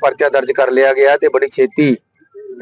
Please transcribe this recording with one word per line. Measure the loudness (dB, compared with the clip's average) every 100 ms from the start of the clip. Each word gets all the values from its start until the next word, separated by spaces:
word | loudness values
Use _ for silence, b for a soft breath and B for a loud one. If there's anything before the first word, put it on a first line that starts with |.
ਪਰਚਾ | -2 0 -2
ਦਰਜ | -2 -2
ਕਰ | -2 0
ਲਿਆ | 2 2
ਗਿਆ | 2 2 2
ਤੇ | 0
ਬੜੀ | 0 -2
ਛੇਤੀ | -2 -2 0 0 -2 _ _ _ -20 -16 -6